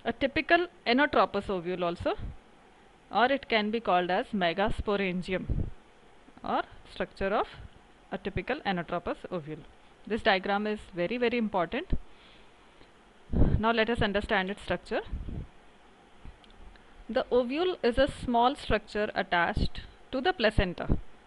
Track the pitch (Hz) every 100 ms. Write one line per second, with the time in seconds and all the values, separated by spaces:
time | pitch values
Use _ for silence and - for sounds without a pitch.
0 | 226 - 269 311 302 339 349 - - 254
1 | 294 254 190 202 202 185 165 185 175 175
2 | 302 415 - - - - - - - -
3 | - 196 247 269 - 220 208 226 214 180
4 | 180 185 254 208 175 175 220 - - 202
5 | 196 180 180 185 - - - - - -
6 | - - - - - 254 - - - -
7 | - - 190 220 427 - - - - -
8 | - 190 - 185 180 - 208 185 165 170
9 | 220 294 - 180 147 156 - - - -
10 | - 214 220 190 196 202 214 214 - 175
11 | 175 240 240 240 214 202 170 254 370 -
12 | - - - - - - - - - -
13 | - - - - - - 220 233 220 233
14 | 220 202 202 208 185 208 - 175 - 254
15 | 453 - - - - - - - - -
16 | - - - - - - - - - -
17 | - 240 - 247 240 285 370 339 233 240
18 | 269 - - 240 240 285 - 214 - 208
19 | 214 - 190 175 170 208 - - - -
20 | - 254 370 370 220 214 190 165 - -
21 | - -